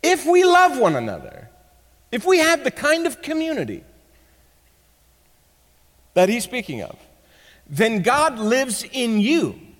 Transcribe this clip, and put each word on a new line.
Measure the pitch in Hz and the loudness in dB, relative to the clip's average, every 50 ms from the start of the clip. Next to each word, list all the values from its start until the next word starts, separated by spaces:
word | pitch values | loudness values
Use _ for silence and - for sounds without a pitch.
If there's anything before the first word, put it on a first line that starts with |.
| - | 2
If | 320 370 330 - | 2 0 0 2
we | 302 359 359 370 | 2 4 6 6
love | 359 349 349 370 359 277 262 | 6 6 6 6 4 4 2
one | 226 175 156 | 2 2 2
another, | 127 117 110 95 80 65 - - - - - _ _ _ _ _ _ _ _ _ _ _ _ - | 0 -4 -6 -8 -10 -12 -16 -20 -20 -20 -20 _ _ _ _ _ _ _ _ _ _ _ _ -8
if | 254 - | -4 0
we | 359 381 359 | 2 2 4
have | 311 320 339 311 269 | 4 2 2 0 -2
the | 262 | -6
kind | - - - 285 311 330 339 | -6 -2 0 0 0 0 0
of | 339 240 - - | -4 -6 -6 -10
community | - 320 311 320 320 311 254 151 110 101 - - - _ _ _ _ _ _ _ _ _ _ _ _ _ _ _ _ _ _ _ _ _ _ _ _ _ _ _ _ _ _ _ _ _ _ _ _ _ _ _ _ _ _ _ _ _ | -6 -6 -4 -4 -4 -4 -6 -6 -8 -8 -12 -14 -20 _ _ _ _ _ _ _ _ _ _ _ _ _ _ _ _ _ _ _ _ _ _ _ _ _ _ _ _ _ _ _ _ _ _ _ _ _ _ _ _ _ _ _ _ _
that | 185 180 185 | 2 2 2
he's | 226 240 208 | 2 -4 -6
speaking | - 247 247 220 - 147 113 87 | -6 -8 -10 -8 -8 -10 -10 -10
of, | - - - - _ _ _ _ _ _ _ _ _ _ _ _ _ | -12 -14 -20 -20 _ _ _ _ _ _ _ _ _ _ _ _ _
then | 147 139 220 226 226 208 170 | -2 0 0 0 0 0 0
God | 226 254 285 302 320 262 220 | 0 2 2 0 0 -2 -4
lives | 214 214 240 262 269 262 208 - - - - | -2 0 0 0 0 -2 -6 -10 -10 -10 -6
in | 262 247 233 220 214 | -4 -4 -2 0 0
you. | 202 240 311 339 226 127 90 - - - - _ | 2 2 2 0 0 -2 -6 -10 -20 -20 -20 _